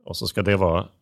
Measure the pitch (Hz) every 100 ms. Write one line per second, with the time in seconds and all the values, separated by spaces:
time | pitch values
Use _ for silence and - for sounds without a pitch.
0 | - 90 85 - 95 98 92 85 - _